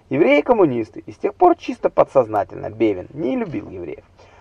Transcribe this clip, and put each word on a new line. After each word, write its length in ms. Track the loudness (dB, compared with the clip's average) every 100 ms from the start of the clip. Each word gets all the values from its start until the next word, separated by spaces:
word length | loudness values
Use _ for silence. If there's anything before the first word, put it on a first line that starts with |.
| _
евреи-коммунисты, 920 | 0 4 4 2 2 2 0 -6 -12
и 80 | -20
с 60 | -8
тех 160 | -8
пор 220 | 2 2 2
чисто 340 | -4 -6 -4
подсознательно 800 | 0 2 2 2 -2 -4 -8 -12
Бевин 380 | -2 0 0 -8
не 240 | -8 -6 -4
любил 320 | -6 -8 -12
евреев. 360 | -12 -12 -14 _ _ -20 _